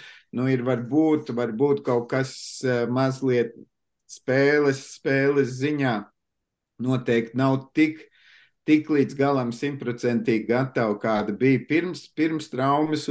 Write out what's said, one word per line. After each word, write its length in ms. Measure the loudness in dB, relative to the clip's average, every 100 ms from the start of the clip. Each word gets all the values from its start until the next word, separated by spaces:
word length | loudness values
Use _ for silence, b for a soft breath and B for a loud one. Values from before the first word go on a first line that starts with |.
| B B _
Nu, 160 | -4 0
ir 160 | 0 0
varbūt, 640 | -2 0 2 4 2 -2
varbūt 520 | -4 -4 0 2 2
kaut 260 | 0 -2 0
kas, 220 | -2 -2 -6 -14 -6
eh, 200 | -2 0 0
mazliet 680 | 0 0 0 0 2 0 -6 -20 _ _ _ -20
spēles, 720 | -10 -2 2 4 4 2 0 -6 -8
spēles 560 | -2 0 2 2 0 -2
ziņā 380 | -4 0 0 -2 -6 _ _ _ _ _ _ -8
noteikti 600 | -2 -2 0 0 0 0
nav 300 | 2 0 -2
tik, 300 | 0 0 0 -14 b b b b _ 2
tik 220 | 2 4
līdz 240 | 2 2
galam 380 | 0 0 2 -2
simtprocentīgi 920 | -4 -6 -4 -6 -4 0 0 2 0 0
gatava, 480 | 0 0 0 -2 0
kāda 360 | 0 0 -2 0
bija 220 | 2 2 0
pirms, 340 | -2 -2 -6 -10 -2
pirms 300 | -2 -2 -6
traumas 560 | -2 0 2 0 -2 -2